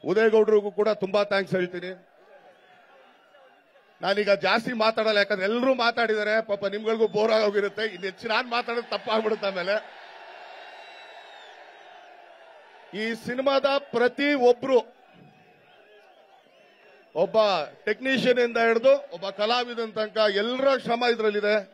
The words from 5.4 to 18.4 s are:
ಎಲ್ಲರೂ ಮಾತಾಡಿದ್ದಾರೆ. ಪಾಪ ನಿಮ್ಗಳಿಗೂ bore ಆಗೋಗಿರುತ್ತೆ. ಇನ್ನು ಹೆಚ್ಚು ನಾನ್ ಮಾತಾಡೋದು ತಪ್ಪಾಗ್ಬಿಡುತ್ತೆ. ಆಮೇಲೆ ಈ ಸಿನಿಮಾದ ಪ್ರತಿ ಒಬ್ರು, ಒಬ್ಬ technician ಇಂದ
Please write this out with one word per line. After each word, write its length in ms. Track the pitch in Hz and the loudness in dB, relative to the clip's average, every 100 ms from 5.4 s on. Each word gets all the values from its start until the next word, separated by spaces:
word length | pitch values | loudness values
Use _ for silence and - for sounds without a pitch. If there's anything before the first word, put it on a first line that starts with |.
| 190 | -2
ಎಲ್ಲರೂ 280 | 233 254 | 0 0
ಮಾತಾಡಿದ್ದಾರೆ. 760 | 254 233 233 233 214 208 220 220 | 2 0 0 0 0 0 -2 -2
ಪಾಪ 180 | 202 202 | -4 -4
ನಿಮ್ಗಳಿಗೂ 420 | 202 220 226 220 | -4 -4 0 0
bore 240 | 214 220 | 2 2
ಆಗೋಗಿರುತ್ತೆ. 540 | 220 208 202 202 196 220 | 2 2 0 -2 -4 -6
ಇನ್ನು 200 | 185 190 | -6 -10
ಹೆಚ್ಚು 220 | 185 233 | -8 -4
ನಾನ್ 220 | 220 247 | -4 -2
ಮಾತಾಡೋದು 400 | 233 240 240 233 | -6 -4 -6 -6
ತಪ್ಪಾಗ್ಬಿಡುತ್ತೆ. 580 | 208 - 220 220 214 202 | -8 -2 -2 0 -2 -4
ಆಮೇಲೆ 500 | 190 180 208 - - - - - - - - - - - - - - - - - - - - - - - - - - - - - - - | -4 -2 -4 -4 -20 -20 -20 -20 -20 -20 -20 -20 -20 -20 -20 -20 -20 -20 -20 -20 -20 -20 -20 -20 -20 -20 -20 -20 -20 -20 -20 -20 -20 -16
ಈ 220 | 185 220 226 | -8 -6 -6
ಸಿನಿಮಾದ 500 | - 247 269 277 277 277 | -8 -2 0 2 2 0
ಪ್ರತಿ 560 | 277 240 247 247 285 | -2 0 0 2 0
ಒಬ್ರು, 460 | 285 240 240 262 254 - _ _ - - _ _ _ _ - - - - - _ - _ _ _ _ - - _ 147 | 4 6 4 4 2 2 _ _ -20 -20 _ _ _ _ -20 -20 -20 -20 -20 _ -20 _ _ _ _ -20 -20 _ -4
ಒಬ್ಬ 220 | 180 214 214 180 143 - - | 0 2 2 2 -4 -8 -6
technician 540 | 214 262 262 254 | -4 0 2 2
ಇಂದ 180 | 247 | 2